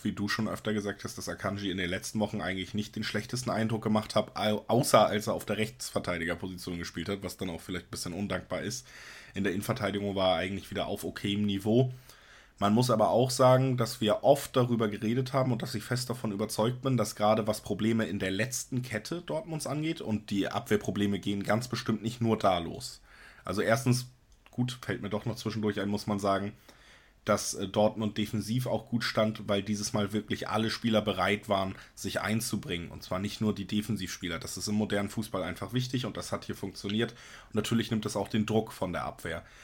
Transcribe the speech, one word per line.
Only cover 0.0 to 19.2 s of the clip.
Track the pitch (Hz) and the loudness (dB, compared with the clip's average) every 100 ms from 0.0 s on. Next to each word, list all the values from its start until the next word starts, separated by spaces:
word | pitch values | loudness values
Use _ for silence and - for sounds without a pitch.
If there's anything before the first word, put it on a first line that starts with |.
wie | 107 | -4
du | - 104 | -2 -2
schon | - 107 | -2 -2
öfter | 87 - | -4 -2
gesagt | 107 101 95 | -2 -2 -4
hast, | - - | -8 -8
dass | 90 | -8
Akanji | 85 98 101 101 | -4 -4 -2 -2
in | 90 | -2
den | 90 | -2
letzten | 92 - 110 | -2 -4 -2
Wochen | 101 107 | 0 -2
eigentlich | 82 95 92 | -4 -4 -4
nicht | 107 107 - | -4 -4 -6
den | |
schlechtesten | 107 107 - 123 123 | -4 -4 -4 -4 -2
Eindruck | 98 113 113 | 0 0 0
gemacht | 107 107 107 110 | 2 2 2 0
hat, | 104 - | 0 0
au-, | 104 104 - | 0 0 2
außer | 117 143 120 101 | 2 6 8 8
als | 104 107 | 4 0
er | 82 | -2
auf | - | -2
der | 104 | -2
Rechtsverteidigerposition | 107 - - 107 - 87 82 85 92 90 - 85 | -2 -4 -4 -4 -2 -2 -2 -4 -6 -8 -8 -6
gespielt | 85 - 85 | -6 -6 -6
hat, | 101 | -4
was | 92 - | -6 -6
dann | 95 | -6
auch | 82 | -6
vielleicht | - 90 - | -6 -8 -8
ein | |
bisschen | 87 90 | -8 -6
undankbar | 87 101 92 - 87 | -4 -4 -4 -4 -4
ist. | 80 - - - - - - - | -4 -6 -10 -18 -18 -18 -10 -2
In | |
der | 98 | 0
Innenverteidigung | 90 104 117 101 101 101 98 | 0 -2 0 0 -2 -2 2
war | 92 | 4
er | 85 | 4
eigentlich | 92 98 - | 2 -4 -6
wieder | 98 85 | -4 -2
auf | 101 | -4
okayem | 82 - 104 101 104 | -6 -4 -2 0 2
Niveau. | 98 110 113 131 - - - - - - - | 2 4 6 4 0 -16 -20 -20 -20 -16 0
Man | 101 | 4
muss | 107 123 | 6 6
aber | 110 101 | 4 6
auch | 98 127 | 6 4
sagen, | 127 127 131 131 123 | 6 8 8 6 2
dass | 117 - | 0 2
wir | 107 104 | 2 4
oft | 113 147 - 131 | 6 6 4 2
darüber | 120 117 110 | 4 4 2
geredet | 101 110 120 127 | 0 0 0 0
haben | 139 131 | 0 2
und | 113 | 0
dass | - 107 | -2 -6
ich | |
fest | - 123 123 | -4 -4 -2
davon | 120 113 | -4 -4
überzeugt | 101 107 - 110 123 | -2 -2 0 0 0
bin, | 131 123 | 0 2
dass | 104 - | 0 2
gerade | 107 110 107 | 4 4 2
was | 104 | -2
Probleme | - 101 107 113 98 | -2 0 2 2 2
in | 101 | 0
der | 117 | 0
letzten | 98 117 127 - 123 | 0 -2 -4 -4 -4
Kette | 123 110 - 170 | -4 -4 -4 -6